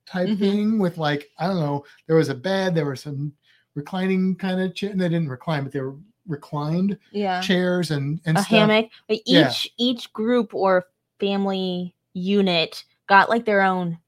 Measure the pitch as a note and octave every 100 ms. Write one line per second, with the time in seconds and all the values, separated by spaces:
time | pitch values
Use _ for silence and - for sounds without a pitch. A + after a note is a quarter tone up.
0 | - F3+ F#3 G3+ G3+ G#3 G#3+ A3 F3+ E3
1 | D3 D3 - - F3 F3+ D3 C#3+ - -
2 | - D#3+ C#3 B2+ F3+ F#3+ F#3+ E3 C#3+ B2+
3 | D3+ C#3 D3 - _ _ _ D3 C#3+ F#3
4 | F#3+ F#3+ F#3+ F#3 F#3+ F#3 F#3 - G3+ F#3+
5 | F3 E3+ D3+ B2+ - D3 C#3 C#3+ C3 C#3
6 | - _ F#3+ C#3+ - D3 D3+ E3+ G3+ G3
7 | _ G#3 G3 F3+ F#3 F3+ F3+ F3+ D#3+ C#3+
8 | C#3 D#3+ D#3+ F3 G3+ B3 A3 G#3+ A3 -
9 | - A3 - F3 C3+ - - - A#3+ A#3+
10 | - - A3 B3 G#3+ - F#3+ F#3 - _
11 | _ - G3 G3 G3 F#3+ F#3 F3+ F3+ _
12 | _ F#3 F#3 G3+ F#3+ E3+ D#3 - - _
13 | - G3 - A#3 A#3 G3 F#3+ F#3 F3 E3